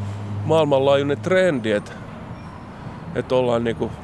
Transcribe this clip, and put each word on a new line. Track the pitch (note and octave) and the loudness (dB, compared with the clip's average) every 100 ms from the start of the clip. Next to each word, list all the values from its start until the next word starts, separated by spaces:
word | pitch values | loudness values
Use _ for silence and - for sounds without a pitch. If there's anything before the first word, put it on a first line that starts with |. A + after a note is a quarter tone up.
| - - - - - | -6 -8 -6 -4 2
maailmanlaajuinen | D#3+ D3 C3+ C#3 C#3 C#3+ C#3 | 4 6 4 6 4 4 -2
trendi, | E3+ F#3 F#3 C3+ A2 | 2 4 4 2 2
et, | G#2 - - - - - - - - - - - - - B2+ | 0 -2 -12 -14 -14 -14 -14 -14 -16 -16 -14 -14 -12 -6 -6
et | A#2+ | 0
ollaan | B2+ B2+ A#2 | 2 2 2
niinku | A#2 E2 A2+ - | 0 -2 -4 -6